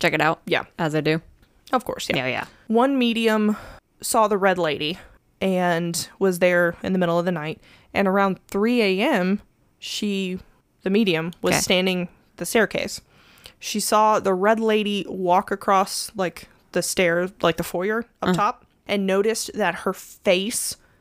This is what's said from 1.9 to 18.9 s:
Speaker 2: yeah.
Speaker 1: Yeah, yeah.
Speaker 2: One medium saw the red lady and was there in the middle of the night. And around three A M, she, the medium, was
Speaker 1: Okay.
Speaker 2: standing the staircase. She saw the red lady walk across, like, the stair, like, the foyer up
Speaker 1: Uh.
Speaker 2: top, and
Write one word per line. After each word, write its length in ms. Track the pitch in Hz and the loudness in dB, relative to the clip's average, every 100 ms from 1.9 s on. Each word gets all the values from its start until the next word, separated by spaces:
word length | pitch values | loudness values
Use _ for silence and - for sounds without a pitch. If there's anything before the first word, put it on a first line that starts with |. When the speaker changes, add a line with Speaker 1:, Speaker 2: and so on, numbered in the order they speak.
| - - | -8 -4
Speaker 2:
yeah. 60 | 139 | -2
Speaker 1:
Yeah, 100 | 127 | -2
yeah. 180 | 117 - - - | -4 -8 -14 -2
Speaker 2:
One 320 | 226 262 269 | 2 2 2
medium 580 | 240 233 226 214 214 208 - - _ _ | 0 2 2 2 2 -2 -8 -20 _ _
saw 260 | - 233 214 | -2 2 2
the 100 | 202 | 2
red 200 | 196 180 | 2 2
lady 400 | 160 143 151 180 - _ _ _ | 0 -2 -4 -6 -12 _ _ _
and 680 | 190 180 180 170 170 170 - - | -2 0 0 0 -2 -4 -8 -2
was 220 | 190 175 | -2 2
there 340 | 180 175 175 170 | 2 4 2 -2
in 100 | 185 | -2
the 60 | 190 | 0
middle 180 | 170 170 | 2 0
of 80 | 175 | 0
the 40 | |
night. 280 | 165 156 - _ - _ | -4 -6 -12 _ -20 _
And 140 | 202 196 | -2 0
around 320 | 196 196 185 _ | 2 0 -2 _
three 320 | 196 226 247 | -2 2 2
A 180 | 202 190 269 | 2 2 0
M, 320 | 226 180 208 - _ _ _ | 2 0 -2 -6 _ _ _
she, 600 | - - 208 196 185 185 - _ _ _ | -12 -6 -4 -2 -4 -8 -14 _ _ _
the 80 | 185 | 0
medium, 420 | 202 202 160 165 - | 2 2 0 -4 -4
was 100 | 180 | -2
Speaker 1:
Okay. 60 | 160 | 0
Speaker 2:
standing 480 | - 185 185 180 175 - _ - | 2 2 2 -2 -4 -10 _ -12
the 100 | 170 | -2
staircase. 540 | 226 202 - 92 - - _ _ _ - - | 2 2 0 -6 -10 -16 _ _ _ -20 -16
She 180 | - 214 | -8 -6
saw 400 | - 214 214 214 | 0 4 4 4
the 160 | 196 | 0
red 240 | 185 202 226 | 2 2 2
lady 460 | 220 214 208 202 - | 2 2 0 -4 -6
walk 420 | 185 180 180 - | -4 2 2 2
across, 580 | 196 - 196 190 - - 202 | -4 2 2 2 -4 -8 -4
like, 320 | 180 - - _ _ | -6 -6 -18 _ _
the 100 | 185 | -4
stair, 460 | 175 - 175 170 185 - | -2 0 2 2 -2 0
like, 140 | 170 165 | 0 0
the 60 | |
foyer 440 | 175 170 190 220 233 _ | -4 -4 -4 -4 -6 _
up 80 | 185 | 0
Speaker 1:
Uh. 20 | |
Speaker 2:
top, 320 | 175 208 - _ _ | 2 0 -4 _ _
and 180 | - | -6